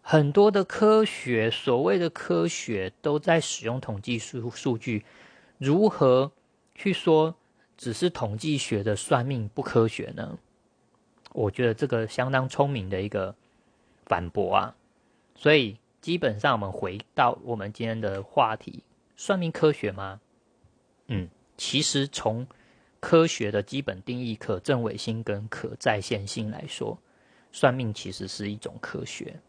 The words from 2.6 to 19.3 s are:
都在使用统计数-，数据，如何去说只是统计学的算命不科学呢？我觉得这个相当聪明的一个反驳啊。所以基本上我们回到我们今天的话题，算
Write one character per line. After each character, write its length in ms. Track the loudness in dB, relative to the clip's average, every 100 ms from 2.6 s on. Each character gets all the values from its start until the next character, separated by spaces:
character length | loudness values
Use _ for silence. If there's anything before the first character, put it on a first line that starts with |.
| -4 -4 -4 _
都 160 | -2 0
在 200 | 2 2
使 280 | 2 -4 -4
用 120 | -4
统 220 | -6 -8
计 180 | -4 -4
数-， 300 | -4 -8 -8
数 300 | -4 -2 -2
据， 260 | -2 -4 -4 -20 -20 _ _ _
如 280 | 2 4 4
何 460 | 4 6 6 4 _ _ _ _
去 200 | -6 -4
说 400 | 0 4 4 4 -2 _ _ _ _
只 160 | -8
是 160 | 0 -2
统 300 | 0 -6 -4
计 180 | -2 -2
学 260 | 0 -2
的 140 | 0 -2
算 300 | 4 4 4
命 200 | -2 -4
不 100 | -6
科 260 | 0 4 2
学 240 | 0 -10 -8
呢？ 220 | -10 -12 _ _ _ _ _ _ _ _ -14
我 160 | -2 -2
觉 160 | 2 0
得 80 |
这 120 | 2 0
个 220 | 0 -2
相 240 | -2 0
当 160 | 0 -2
聪 220 | 0 0
明 180 | 0 -4
的 140 | -4
一 40 | -2
个 280 | -4 -4 -8 _ _ _ _ _ _ -2
反 240 | -2 -2
驳 240 | -2 2 2
啊。 180 | 0 -10 _ _ _ _ _
所 200 | _ 4
以 220 | 4 4 -6 _ _
基 160 | -4 0
本 240 | 0 0
上 140 | 2
我 20 | 2
们 160 | -2
回 260 | -4 -6 -6 -8
到 240 | 2 2 2
我 100 | -6
们 160 | -6 -6
今 160 | -6 -4
天 140 | -2
的 220 | -4 -4
话 340 | -2 2 2 0
题， 260 | -10 -18 _ _ _
算 240 | _ -4